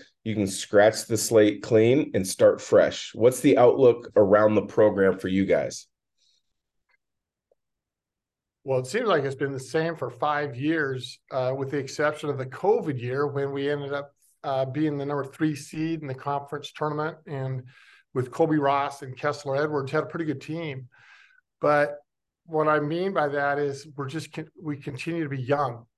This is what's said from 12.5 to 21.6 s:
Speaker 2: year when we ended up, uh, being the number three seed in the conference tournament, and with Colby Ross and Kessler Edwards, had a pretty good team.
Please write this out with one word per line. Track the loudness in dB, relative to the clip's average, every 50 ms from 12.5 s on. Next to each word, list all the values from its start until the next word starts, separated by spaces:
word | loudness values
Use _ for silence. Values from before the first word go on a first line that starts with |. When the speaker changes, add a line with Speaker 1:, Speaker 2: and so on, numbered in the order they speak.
| -8 -4 0 2 2 2 0 -4 -6 -6
Speaker 2:
year | -4 -6 -4 -2 -2
when | -2 -2 -4 -4 -4 -4
we | -4 -2 -2
ended | -2 -4 -4 -6 -6
up, | -8 -8 -10 _ _ _ _ _ _ -6
uh, | -4 -2 -2 -2
being | -2 -2 -2 -2 0 -2 -2
the | -4
number | -4 -4 -4 -4
three | -6 -4 -2 -2 -2 -2
seed | -4 -10 -12 -8 -6 -4 -4 -4 -6
in | -6 -8
the | -10
conference | -8 -4 -4 -4 -4 -4 -6 -10 -10 -10 -12 -8
tournament, | -6 -4 -4 -2 -4 -4 -6 -6 -10 -12 -10
and | -8 -6 -6 -6 -6 -8 -10 -12 -20 -20 _ _ -20 _ _ _ -4
with | -4 -4 -4
Colby | 0 0 2 2 2 2
Ross | 2 2 2 2 0 -2 -6 -10
and | -14 -16 -10 -4
Kessler | -4 -4 -4 -4 -6 -4 -2
Edwards, | -2 -2 -2 -2 -4 -4 -2
had | -2 -4 -4
a |
pretty | -4 -6 -6 -4
good | -4 -6 -6
team. | -6 -10 -10 -8 -8 -8 -8 -10 -12 -16 _ _ _ _ -20 _ _ _ _ _ _ _ _ -2